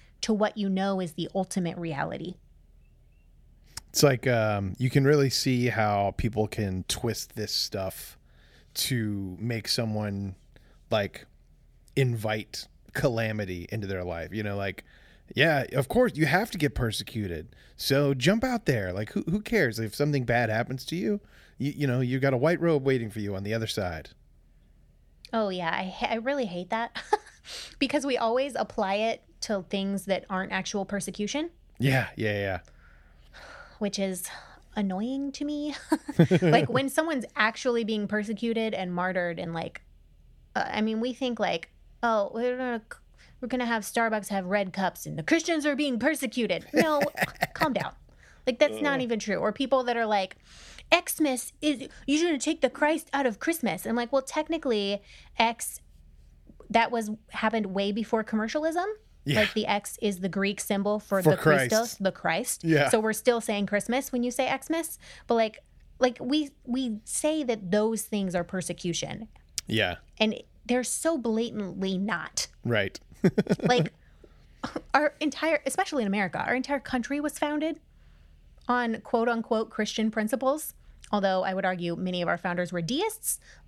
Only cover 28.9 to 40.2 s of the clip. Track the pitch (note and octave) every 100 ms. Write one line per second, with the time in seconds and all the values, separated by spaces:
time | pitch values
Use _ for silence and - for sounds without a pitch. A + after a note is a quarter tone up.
28.9 | G3+ A3 - _ - - G#3 F3+ G3+ G3
29.9 | G3 F#3+ F3+ - F#3 F#3+ F#3+ F#3 G#3 F#3+
30.9 | G3+ F#3+ F#3+ G#3 C#4+ E4 - - - C3
31.9 | C3 A#2 - A2 G#2 G2 F2+ - - -
32.9 | - - - - - - - - - G#3
33.9 | G3 G3 F3+ - - - - - - G3
34.9 | F#3 A#3 C4+ C#4 C4+ D4 D4 D4 C#4 -
35.9 | - - - E3 F#3 F3 D3 - B3 C4+
36.9 | D4 D#4+ C#4+ G3+ - A3 A3 C4 A#3 A3
37.9 | A3 G3+ G#3+ G#3 G#3 A#3 A3+ A3 G#3 F#3
38.9 | F3 F#3 F#3 F3 E3+ E3+ E3 E3+ - -
39.9 | - - -